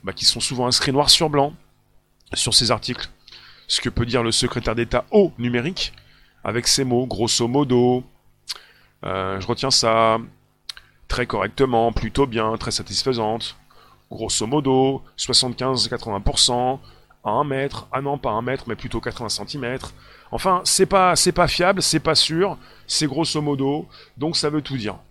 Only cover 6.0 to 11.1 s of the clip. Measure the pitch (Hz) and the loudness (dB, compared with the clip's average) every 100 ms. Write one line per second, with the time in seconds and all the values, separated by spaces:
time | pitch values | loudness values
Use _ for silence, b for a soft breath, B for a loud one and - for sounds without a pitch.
6 | b b b b - 113 117 - 131 120 | b b b b -4 -2 0 0 2 0
7 | 127 95 117 - 120 135 139 123 123 127 | 0 -2 0 0 2 2 4 4 4 2
8 | 127 _ _ _ - B B B B B | -4 _ _ _ -16 B B B B B
9 | - 95 95 95 92 117 135 131 117 113 | -8 -4 -4 -6 -4 -2 0 2 4 4
10 | 113 110 113 _ _ _ _ B B B | 4 2 -2 _ _ _ _ B B B
11 | _ | _